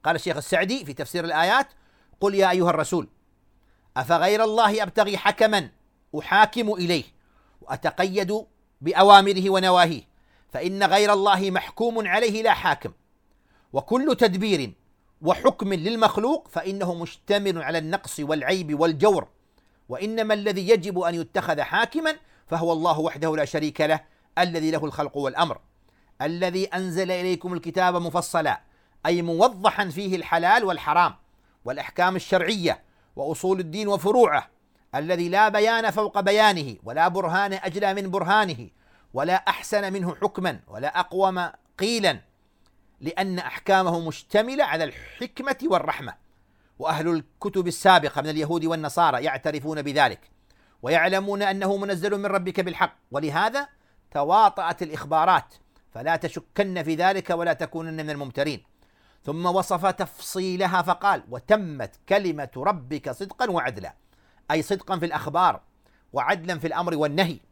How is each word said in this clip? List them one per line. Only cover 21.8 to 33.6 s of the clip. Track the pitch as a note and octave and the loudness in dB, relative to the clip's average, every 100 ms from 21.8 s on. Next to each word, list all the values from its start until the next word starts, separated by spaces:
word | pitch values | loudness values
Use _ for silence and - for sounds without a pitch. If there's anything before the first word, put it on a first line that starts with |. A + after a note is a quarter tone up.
| A3+ D#4 D#4+ D#4 _ _ _ | 0 0 -4 -4 _ _ _
فهو | E3 E3+ | -4 0
الله | E3 E3+ D#3 | 0 2 2
وحده | D#3+ D3 D#3+ D#3 | 0 -2 -4 -2
لا | C#3+ | -2
شريك | D#3 D3+ - | -2 -4 -2
له | D3+ D#3 - _ _ - | 0 0 -2 _ _ -2
الذي | F3+ E3 D#3 | 0 0 -2
له | D#3+ D3+ | -2 -4
الخلق | C#3 D3+ C#3+ | -4 -6 -4
والأمر، | C3+ - E3 A#2+ _ _ _ _ _ _ | -4 0 0 -2 _ _ _ _ _ _
الذي | D3 E3+ F#3 F3+ G3 | -6 -2 -2 -2 -4
أنزل | F3+ F#3+ E3+ F#3 | -4 -4 -4 -2
إليكم | F3+ F3+ F3 F3+ | -2 -2 -4 -4
الكتاب | F3+ E3 F3 F3+ F3+ | -8 -6 0 0 0
مفصلا"، | E3+ E3 - E3+ D3+ G#2+ _ _ _ _ D#3 | -2 -4 -2 -2 0 -4 _ _ _ _ -2
أي | F3 | 0
موضحا | E3+ E3 A#3 G3+ G3 - G3 | 0 4 4 4 0 0 -6
فيه | D3+ G3+ F#3 | -4 -4 -4
الحلال | - E3+ E3+ A3+ | -2 0 4 4
والحرام | G3+ E3 - D#3+ E3+ - _ _ _ _ - | 2 -2 0 2 2 0 _ _ _ _ -8
والأحكام | C#3 - - F3+ F#3 | -8 -8 0 0 0
الشرعية | - F#3+ F3 G#3+ E3+ A2+ _ _ _ - | 0 0 0 0 -2 -2 _ _ _ -10
وأصول | C#3 D#3+ F#3 | -6 -4 0
الدين | F#3+ | 0